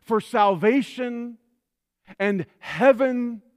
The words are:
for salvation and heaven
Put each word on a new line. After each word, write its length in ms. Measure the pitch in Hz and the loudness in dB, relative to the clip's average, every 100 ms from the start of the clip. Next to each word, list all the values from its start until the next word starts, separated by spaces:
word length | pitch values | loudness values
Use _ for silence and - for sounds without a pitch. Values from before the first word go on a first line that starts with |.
for 180 | - 220 | -4 -4
salvation 1160 | - 226 208 185 202 269 226 - 247 240 240 233 _ _ _ _ _ _ _ - | -2 2 2 4 2 2 -2 -8 -8 -8 -12 -16 _ _ _ _ _ _ _ -4
and 260 | 202 202 156 _ | -2 -2 -4 _
heaven 800 | - 151 254 240 262 247 240 226 - | -14 2 4 4 2 0 -6 -8 -16